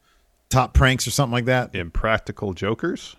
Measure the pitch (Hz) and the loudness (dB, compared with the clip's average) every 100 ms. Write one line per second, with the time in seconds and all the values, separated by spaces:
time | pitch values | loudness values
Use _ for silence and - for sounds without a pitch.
0 | _ _ _ _ _ 131 120 - 135 127 | _ _ _ _ _ 0 2 4 4 2
1 | - 127 131 123 120 127 120 95 85 - | -2 0 0 0 2 0 0 -6 -6 -2
2 | 110 110 - - 104 90 98 117 170 - | 0 0 -2 -8 -8 -4 -4 -2 -4 -6
3 | - | -12